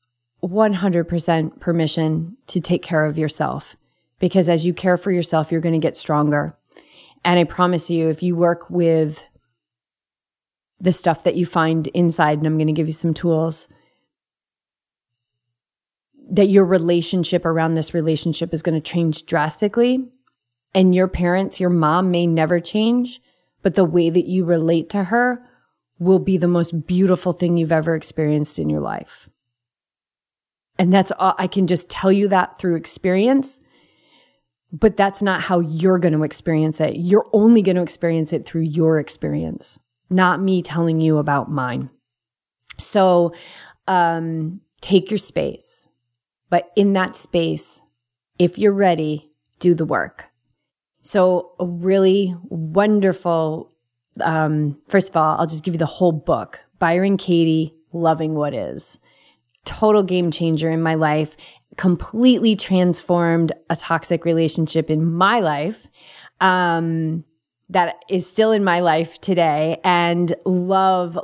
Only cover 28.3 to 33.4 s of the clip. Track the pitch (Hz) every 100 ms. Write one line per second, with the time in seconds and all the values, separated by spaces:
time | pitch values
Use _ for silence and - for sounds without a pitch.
28.3 | 151 147 - 151 151 - - - - -
29.3 | _ _ _ _ _ _ _ _ _ _
30.3 | _ _ _ _ - 180 196 185 - 190
31.3 | - 185 202 180 175 - - 190 196 202
32.3 | 190 - - 185 165 165 - 190 185 226
33.3 | 269